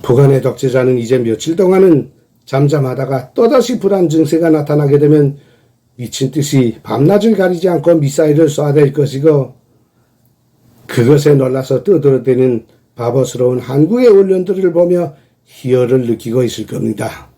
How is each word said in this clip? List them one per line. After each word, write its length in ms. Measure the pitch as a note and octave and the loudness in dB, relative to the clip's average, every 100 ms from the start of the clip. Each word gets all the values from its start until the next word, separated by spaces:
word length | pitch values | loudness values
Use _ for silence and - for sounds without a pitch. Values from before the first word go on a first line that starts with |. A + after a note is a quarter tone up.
북한의 400 | - A#2 C#3 C3+ | -2 2 2 2
독재자는 560 | B2+ - C3+ B2+ B2+ B2+ | -2 -4 -2 0 0 -2
이제 180 | A#2 B2+ | -2 -2
며칠 380 | A2+ A2 D#3 E3 | -2 -4 -4 -2
동안은 560 | F#3 F#3+ F#3 D3 A2+ _ _ _ - | 2 4 4 2 0 _ _ _ -6
잠잠하다가 880 | C3+ C#3+ D3 C3 B2+ C#3 C3+ - | -2 0 0 -2 -6 -6 -6 -6
또다시 460 | - A#3 C4 A3+ A3+ | 0 2 2 0 -2
불안 280 | F#3+ G3 F3 | -2 0 0
증세가 440 | D#3 D#3 E3 E3 | 0 0 0 0
나타나게 480 | D#3 D3 D3 C#3+ C#3+ | 0 0 -2 2 2
되면 380 | D3 D3+ C#3+ C#3 _ _ _ _ _ - | 4 2 2 -2 _ _ _ _ _ -16
미친 340 | A#2+ - C3+ | -14 -6 -6
듯이 480 | D#3 C#3+ C#3 A#2+ - | -4 -2 0 0 -4
밤낮을 520 | - A2+ D3 G3+ A3 G3 | -8 0 2 2 2 0
가리지 320 | F3+ F3 F#3 | 0 0 -2
않고 280 | E3 D#3 E3 | 0 0 0
미사일을 520 | C#3+ D#3 D#3 D3+ D#3+ | 0 0 0 2 2
쏴댈 460 | C#3+ D3 C#3+ C#3 | 0 0 2 2
것이고, 640 | D3 C3+ C3 D#3 D3 C3 _ _ _ _ _ _ _ _ _ _ _ _ _ - | 0 -4 0 0 0 -2 _ _ _ _ _ _ _ _ _ _ _ _ _ -8
그것에 480 | - A#2+ C#3+ D3 | -2 2 2 4
놀라서 500 | C#3+ C3 C3 C3 C3 | 2 0 -4 -4 -4
떠들어대는 840 | - E3+ C#3+ C3 A#2 B2+ C3 A#2 - _ _ - | 0 2 2 0 0 0 0 0 -6 _ _ -8
바보스러운 640 | A#2+ B2+ C3 B2 B2 B2 | -4 -2 -4 -2 -2 -2
한국의 480 | A#2 C#3 D#3+ A#3 B3 | -4 -2 0 2 4
언론들을 640 | G3 F#3+ F#3 F3+ F#3+ F#3 | 4 4 0 -2 -2 -2
보며 420 | E3 F3 F3+ E3 - _ _ _ | 0 0 0 -4 -10 _ _ _
희열을 640 | - B2+ B2+ B2 C3 A#2+ | -12 -2 0 2 0 0
느끼고 360 | A2 A#2 A#2+ | -4 -4 -2
있을 240 | A#2+ G#2+ G#2+ | -2 -6 -10
겁니다. 640 | A#2 A2+ G#2 A2+ - - | -6 -6 -6 -8 -12 -20